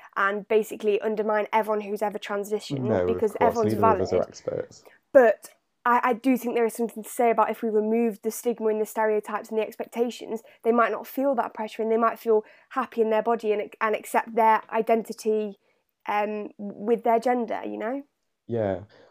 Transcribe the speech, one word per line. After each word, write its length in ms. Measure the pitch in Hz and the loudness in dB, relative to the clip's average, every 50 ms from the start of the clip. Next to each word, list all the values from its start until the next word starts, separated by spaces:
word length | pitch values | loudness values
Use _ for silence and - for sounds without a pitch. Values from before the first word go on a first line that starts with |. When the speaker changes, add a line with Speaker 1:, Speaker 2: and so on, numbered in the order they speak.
| - - - - | -20 -8 -2 0
Speaker 1:
and 280 | 196 196 202 208 196 - | 0 0 0 -2 -2 2
basically 500 | 226 214 220 - - - - 214 202 196 | 2 2 2 0 -4 -4 0 0 0 2
undermine 480 | - 220 220 208 214 214 214 214 208 202 - | 0 -2 -2 -2 0 0 0 0 0 0 0
everyone 260 | 220 214 214 214 208 | 0 2 0 0 -2
who's 220 | 208 202 208 208 | -4 -4 -4 -2
ever 180 | 214 208 190 208 | -2 -2 -4 -4
transitioned 600 | - - 208 202 202 202 214 208 - - - - | -8 -6 -6 -6 -4 -4 -4 -6 -4 -4 -4 -2
Speaker 2:
No, 260 | - 208 214 190 180 - | 0 0 0 2 2 0
of 0 | |
Speaker 1:
because 240 | 90 90 - 214 | 0 0 0 -2
Speaker 2:
course, 100 | 208 - | 0 2
Speaker 1:
everyone's 320 | - 226 220 233 220 214 - | 2 2 2 2 0 0 2
Speaker 2:
neither 180 | 208 208 226 214 | 2 4 4 4
of 80 | 190 | 2
us 100 | 131 - | 0 0
are 60 | - 90 | 0 0
Speaker 1:
valid. 100 | - - | 0 -2
Speaker 2:
experts. 560 | - - - - - - - - - - - - - _ _ _ - | -6 -10 -8 -6 -4 -4 -6 -8 -12 -20 -20 -20 -20 _ _ _ 6
Speaker 1:
But 360 | 285 247 226 202 - - - _ _ _ _ _ _ - | 8 8 6 4 2 -4 -20 _ _ _ _ _ _ 0
I, 160 | 240 240 240 - | 0 2 2 2
I 100 | 262 254 | 2 0
do 240 | 214 - 269 254 226 | 0 2 0 0 0
think 180 | - 240 233 | 0 -2 0
there 100 | 233 233 | 0 0
is 80 | 226 214 | 0 0
something 300 | - 233 214 - 220 208 | -2 -4 -4 -6 -8 -14
to 60 | - | -8
say 220 | - - 190 233 | -2 0 2 2
about 180 | 226 220 214 - | 4 4 2 0
if 120 | 220 - | 0 -2
we 80 | - 226 | -2 -2
remove 520 | 214 214 208 214 226 233 233 233 202 202 | 0 0 2 2 2 2 2 0 -2 -4
the 100 | - 226 | -6 -6
stigma 360 | 220 - - 240 233 - 220 220 | -6 -4 -2 -4 -2 -2 0 0
and 120 | 214 214 | 0 0
the 60 | 214 | -2
stereotypes 640 | 208 - - 220 214 214 214 208 - 214 208 220 - | -4 -2 -2 0 0 0 0 -2 -4 -6 -8 -6 -4
and 80 | 226 220 | -4 -4
the 60 | 214 | -4
expectations, 800 | 208 226 - 226 - - 233 240 247 220 - - - - 220 - - - _ - | -4 -6 -10 -12 -8 -4 -2 -2 -2 -4 -8 -10 -8 -8 -10 -10 -12 -16 _ -2
they 80 | 233 | 2
might 200 | 226 240 226 196 | 2 4 4 2
not 160 | 214 - - - | 0 -4 -8 -8
feel 260 | - - 262 277 277 | -6 -2 0 0 0
that 180 | 233 226 - - | 0 -2 -4 -4
pressure 280 | - 220 214 - - | -8 -10 -10 -8 -6
and 100 | 226 220 | -2 0
they 60 | 226 226 | 2 2
might 220 | 233 226 - 214 | 2 2 0 0
feel 240 | - 233 220 214 214 - - - _ _ | 0 2 2 2 2 -2 -10 -20 _ _
happy 320 | - 269 247 - - 233 | -6 -6 -6 -4 -2 -2
in 80 | 226 220 | 0 2
their 140 | 220 214 208 | 2 0 2
body 280 | 226 233 220 - 214 208 | 0 0 0 0 0 -2
and, 200 | 202 202 - - - | -2 -2 -6 -6 -2
and 140 | - 220 214 | -2 0 -2
accept 400 | - - - - 226 - - 226 | -2 -4 -2 -2 -2 -2 0 0
their 260 | 214 226 220 220 214 - - | 2 4 4 4 4 2 -2
identity, 880 | - 226 220 226 226 226 208 - 220 - - 220 214 214 214 208 196 - _ _ _ _ _ _ _ _ - - | -4 -2 0 2 2 2 0 -2 -8 -6 -2 0 0 0 -2 -4 -8 -12 _ _ _ _ _ _ _ _ -8 -4
um, 420 | 214 208 208 208 214 208 208 - - - | -2 -2 -2 -2 -4 -6 -8 -10 -12 -12
with 460 | 208 202 196 - 202 214 240 214 - | -12 -12 -10 -6 -2 0 0 0 2
their 160 | 247 233 233 | 2 2 2
gender, 420 | 226 254 247 247 233 214 208 - - | 2 2 0 0 0 -2 -4 -6 -6
you 120 | - 208 208 | -6 -6 -6
know? 260 | 208 214 254 277 277 _ _ _ _ _ _ _ _ - | -6 -6 -6 -8 -10 _ _ _ _ _ _ _ _ -6
Speaker 2:
Yeah. 340 | 117 117 107 98 95 87 101 - _ - - - | -2 -2 0 0 -2 -4 -6 -12 _ -20 -20 -20